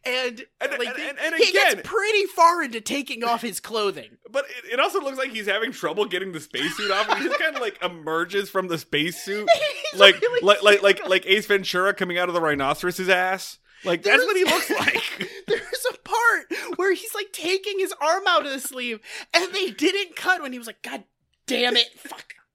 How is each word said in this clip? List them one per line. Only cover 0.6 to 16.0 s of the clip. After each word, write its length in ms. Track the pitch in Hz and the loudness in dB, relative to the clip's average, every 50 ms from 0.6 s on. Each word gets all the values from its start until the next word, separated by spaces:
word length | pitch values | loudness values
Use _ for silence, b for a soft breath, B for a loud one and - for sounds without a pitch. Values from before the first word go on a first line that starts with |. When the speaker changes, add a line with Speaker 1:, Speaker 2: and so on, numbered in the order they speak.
| 233 269 285 | -6 -6 -4
Speaker 1:
like, 100 | 247 240 240 | -4 -4 -6
Speaker 2:
and, 80 | 262 | -6
Speaker 1:
they, 120 | 285 302 277 | -8 -8 -8
Speaker 2:
and, 80 | 277 277 | -6 -4
and 160 | 285 320 330 | -4 -4 2
Speaker 1:
he 140 | 330 403 381 | 4 2 4
Speaker 2:
again 260 | 359 392 403 339 233 | 4 4 4 4 2
Speaker 1:
gets 120 | 180 - | 2 -4
pretty 380 | - 370 415 392 427 440 403 403 | -4 -2 -2 0 2 2 2 0
far 360 | - - 370 330 339 349 349 311 | 0 4 6 6 6 6 4 -2
into 180 | 254 226 226 | -4 -6 -8
taking 420 | 214 - 240 285 285 - 262 226 233 | -6 -4 -4 -4 -4 -6 -6 -4 0
off 180 | 233 233 226 | 0 0 0
his 180 | 233 240 180 - | -2 -6 -6 -8
clothing. 580 | - - 220 220 208 196 190 151 110 110 - _ _ 226 | -10 -4 -2 0 0 0 -2 -4 -14 -16 -20 _ _ -4
Speaker 2:
But 160 | 220 277 277 | -4 -4 -4
it, 280 | - - - - - 233 | -4 -12 -14 -8 -4 0
it 60 | 254 | 2
also 200 | 302 381 - 392 | 2 2 0 -2
looks 180 | 294 269 269 | -4 -4 -4
like 120 | 262 262 269 | -4 -6 -4
he's 140 | 226 220 202 | -6 -6 -4
having 240 | 202 190 214 226 269 | -2 -2 -2 -2 -4
trouble 340 | - - - 151 160 208 208 | -6 -4 -4 -2 0 0 -2
getting 260 | - 180 180 190 190 | -2 -2 -4 -4 -6
the 80 | 175 156 | -8 -10
spacesuit 520 | - - - 123 143 175 - - 208 202 | -12 -8 -6 -4 -4 -4 -4 -4 -2 -2
off, 160 | 190 202 214 - | 0 0 2 0
and 100 | - - | 0 0
he 60 | 277 | 0
just 120 | - - - | -2 -2 0
kinda, 200 | 339 320 285 269 | -2 -2 -2 -4
like, 200 | 240 214 202 - 175 | -6 -6 -6 -6 -6
emerges 680 | 180 175 165 151 160 160 165 175 175 196 196 196 190 | -6 -6 -6 -6 -4 -2 -2 -2 -2 -2 -4 -4 -2
from 180 | - 190 185 | -4 -4 -2
the 100 | 175 170 | -2 -4
spacesuit, 720 | 151 - _ - 147 151 175 165 - - 190 202 214 214 202 659 - 605 587 | -6 -6 _ -2 -2 -2 -2 -4 -8 -8 -6 -6 -4 2 2 4 4 2 -4
Speaker 1:
<laughs> 220 | - - - - | -4 -6 -8 -8
He's 80 | - - | 6 10
Speaker 2:
like, 200 | 403 392 - - | 10 10 10 8
Speaker 1:
really 220 | 415 480 494 480 180 | 0 0 0 2 6
Speaker 2:
like, 160 | 196 208 - 196 | 6 4 8 8
like, 180 | 208 208 196 190 | 6 6 8 6
like, 140 | 202 190 | 4 4
Speaker 1:
struggling. 140 | - - 180 | 4 2 0
Speaker 2:
like 140 | 185 185 180 | 0 0 4
Ace 180 | 180 196 214 202 | 2 2 2 2
Ventura 480 | - 202 196 190 - - 180 185 202 196 | 0 0 0 0 -2 -2 0 0 0 0
coming 240 | - 196 175 175 | -2 -4 -2 -2
out 100 | 180 180 175 | -2 -2 0
of 60 | 170 | 0
the 60 | 175 | 0
rhinoceros's 680 | 165 156 147 139 135 139 151 - - 180 175 - 185 180 | 0 2 0 0 0 0 0 0 -2 -4 -4 -2 2 2
ass. 480 | 185 180 185 185 190 185 - - - _ B B B B B | 4 4 4 0 -2 -4 -6 -14 -16 _ B B B B B
Like, 180 | 185 175 170 - | -2 -2 0 4
that's 220 | 403 466 494 508 | 4 6 6 6
what 100 | 466 415 | 4 2
he 80 | 370 370 | 2 2
Speaker 1:
There's 260 | 302 320 370 - - | 2 2 0 0 -2
Speaker 2:
looks 100 | 415 - | -4 0
like. 500 | - 277 - - - - - - - 392 - 392 | 0 0 0 -2 -4 -6 -8 -10 -10 -10 -12 -16
Speaker 1:
<laughs> 60 | - | -4
There's 380 | - 415 - - - - - - 508 - | -2 -2 -2 -2 -8 -10 -6 -6 -6 -8
a 40 | |
part 760 | - | -8